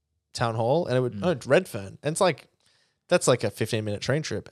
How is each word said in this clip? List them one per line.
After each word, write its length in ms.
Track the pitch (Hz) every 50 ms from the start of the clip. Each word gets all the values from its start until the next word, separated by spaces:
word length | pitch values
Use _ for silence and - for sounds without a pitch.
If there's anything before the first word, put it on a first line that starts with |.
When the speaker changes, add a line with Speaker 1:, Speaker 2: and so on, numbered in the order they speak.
| _ _ _ _ _ _ -
Speaker 1:
Town 220 | - 123 117 110
Hall, 320 | 110 113 117 143 170 175 -
and 80 | 127
it 60 | 127
would, 120 | 127 123 104
Speaker 2:
Mm. 100 | 101 98
Speaker 1:
oh, 240 | 180 165 127 - 113
Redfern. 480 | 135 175 190 - - 107 98 95 110 -
And 120 | - 143 160
it's 80 | -
like, 260 | 196 180 139 - - _ _ _ _ _ _ _ _ _ _ _ _ -
that's, 180 | 175 175 - -
like, 160 | 127 120 -
a 60 | 104
fifteen-minute 500 | - - 113 - - 110 107 104 104 -
train 200 | - - 127 156
trip. 260 | 151 - 110 101 - -